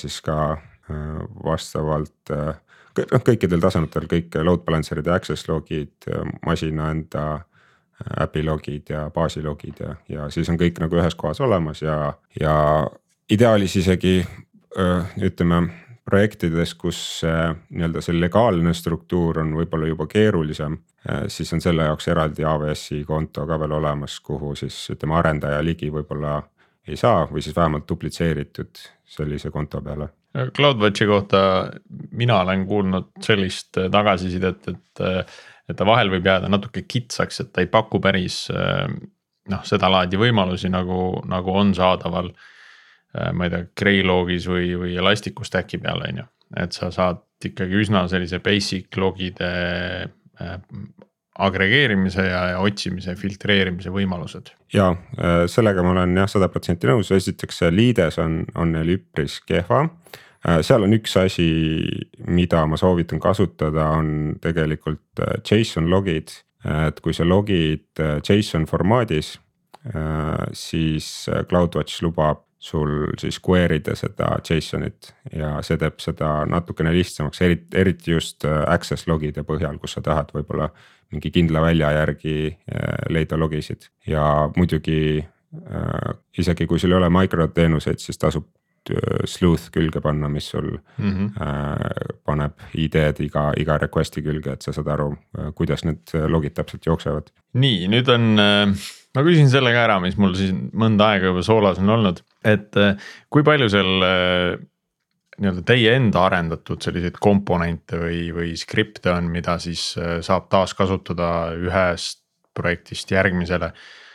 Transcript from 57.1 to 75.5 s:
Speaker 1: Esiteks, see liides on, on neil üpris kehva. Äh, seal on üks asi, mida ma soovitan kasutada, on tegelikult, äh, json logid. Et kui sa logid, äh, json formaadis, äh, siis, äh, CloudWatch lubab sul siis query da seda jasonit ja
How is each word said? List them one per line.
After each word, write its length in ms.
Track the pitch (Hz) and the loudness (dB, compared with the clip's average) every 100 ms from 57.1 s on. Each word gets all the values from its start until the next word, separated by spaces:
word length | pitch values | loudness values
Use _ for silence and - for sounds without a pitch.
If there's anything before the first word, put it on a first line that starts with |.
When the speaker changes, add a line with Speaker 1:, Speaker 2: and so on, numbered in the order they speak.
Speaker 1:
Esiteks, 500 | 98 95 - - - | 2 0 -6 -10 0
see 80 | 87 | 2
liides 480 | 90 123 110 80 80 | 4 4 4 2 0
on, 220 | 82 80 - - | -2 -2 -4 -2
on 200 | 82 80 | 0 0
neil 220 | 80 95 | 0 -2
üpris 420 | - - 71 - | -2 -6 -4 -6
kehva. 440 | - 85 - 120 160 - _ - - _ | -2 -2 2 2 0 -4 _ -20 -20 _
Äh, 200 | - 82 | 2 2
seal 220 | 78 131 | 6 4
on 100 | 98 | 6
üks 220 | 110 - 98 | 4 2 2
asi, 300 | 92 - 82 80 80 80 58 - - - 85 | 2 2 2 2 0 0 -4 -6 -10 -10 0
mida 400 | 87 87 82 78 | 2 4 4 2
ma 120 | 78 | 2
soovitan 420 | 92 87 82 80 | 4 4 0 0
kasutada, 680 | 90 98 95 - 78 78 78 80 | 0 2 0 0 -2 0 2 2
on 400 | 78 76 76 80 | 0 -2 -4 -4
tegelikult, 840 | 82 82 78 76 78 76 _ - | -2 0 -2 -2 -4 -6 _ -6
äh, 160 | 50 - | -4 -4
json 480 | - 104 113 - 82 | 2 2 2 0 2
logid. 460 | 95 98 80 - - _ _ | 2 2 -2 -6 -16 _ _
Et 400 | - 78 78 - | -4 0 0 -2
kui 140 | 80 80 | -4 0
sa 100 | 85 | 2
logid, 640 | 95 101 90 78 76 - - | 2 2 0 0 -2 -6 -4
äh, 240 | 78 76 | -2 -2
json 460 | - 101 107 82 78 | 2 2 2 -2 0
formaadis, 640 | 82 87 123 110 78 - - _ _ _ - 120 | 0 2 2 2 -2 -4 -10 _ _ _ -18 -12
äh, 580 | 78 78 78 78 82 - | -8 -4 -4 -4 -4 -6
siis, 560 | - - 82 80 78 - - - | -10 -6 -2 -2 -2 -6 -10 -4
äh, 140 | 80 - | -4 0
CloudWatch 560 | 90 85 78 - - | 2 2 0 -6 -4
lubab 400 | 87 82 76 73 _ _ | -4 0 0 0 _ _
sul 480 | - 80 76 73 76 - | -8 -4 -2 -2 -4 -4
siis 240 | - - | -6 -4
query 380 | - 90 85 78 | 2 2 4 0
da 140 | 73 76 | -2 -6
seda 380 | - - - 78 | -6 -4 -2 -2
jasonit 640 | - 82 - 76 73 - - _ - | -2 -2 -2 -6 -6 -10 -18 _ -14
ja 240 | 80 76 | -8 -6